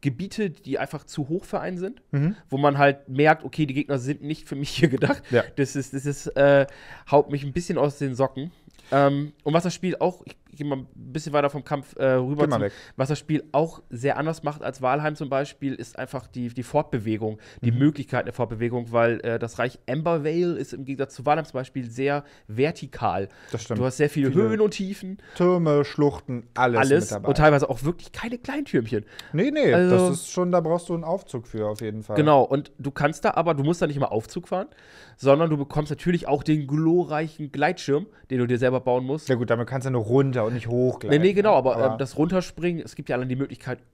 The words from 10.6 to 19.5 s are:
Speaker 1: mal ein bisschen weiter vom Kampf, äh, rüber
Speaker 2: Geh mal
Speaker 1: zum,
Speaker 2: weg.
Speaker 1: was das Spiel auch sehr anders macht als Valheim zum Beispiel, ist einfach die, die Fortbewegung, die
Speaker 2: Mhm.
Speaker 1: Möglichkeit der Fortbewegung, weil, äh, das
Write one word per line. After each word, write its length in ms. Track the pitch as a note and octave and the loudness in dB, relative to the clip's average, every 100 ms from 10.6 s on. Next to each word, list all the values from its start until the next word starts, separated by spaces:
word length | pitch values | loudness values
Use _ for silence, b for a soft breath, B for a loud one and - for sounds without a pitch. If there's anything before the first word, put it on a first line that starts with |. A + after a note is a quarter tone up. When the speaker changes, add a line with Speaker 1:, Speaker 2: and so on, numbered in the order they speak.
Speaker 1:
mal 140 | D3 C3+ | -6 -6
ein 80 | B2+ | -8
bisschen 400 | - A#2+ C#3 D3+ | -18 -10 -8 -2
weiter 160 | D3 C#3+ | 0 0
vom 120 | D3 | -2
Kampf, 320 | - C#3+ C3+ - | -6 -6 -6 -2
äh, 80 | C3+ | 2
rüber 300 | C3 B2+ D3 | 2 2 2
Speaker 2:
Geh 40 | D3 | 2
mal 60 | A#2 | 2
Speaker 1:
zum, 60 | |
Speaker 2:
weg. 100 | G2+ B B - | -2 B B -6
Speaker 1:
was 120 | C3 | -4
das 80 | D3 | -4
Spiel 260 | - D#3 - | -2 -4 0
auch 300 | C#3+ E3 - - | 0 0 -6 -16
sehr 260 | A#2+ C3+ - | -4 -2 0
anders 260 | D#3 D#3+ | -2 -2
macht 180 | D3+ D3 | -6 -4
als 180 | - C3+ | -8 -4
Valheim 340 | C3 C#3 D3+ | 0 0 -2
zum 140 | D3+ D3 | -4 -4
Beispiel, 460 | C3+ C#3+ - C#3 | -2 -4 -6 -8
ist 240 | C3 - - | -8 -10 -12
einfach 280 | C3 C3+ - | -10 -10 -10
die, 220 | B2+ A#2+ | -8 -8
die 140 | A#2+ | -8
Fortbewegung, 760 | A#2+ D3 D3+ C3 G#2+ G#2+ A2 A2 B B | -2 -2 -2 -4 -2 -2 -4 -8 B B
die 100 | A#2+ | 0
Speaker 2:
Mhm. 80 | A#2 | 4
Speaker 1:
Möglichkeit 440 | C#3+ D3 C3 B2 | 4 2 -4 -4
der 80 | - | -4
Fortbewegung, 580 | - A#2 A2+ A#2 A#2+ A2+ | -4 -6 -4 -4 -4 -2
weil, 300 | A#2 A#2 A#2 | 2 2 2
äh, 180 | A#2 A2+ | -2 -4
das 200 | A#2 | -6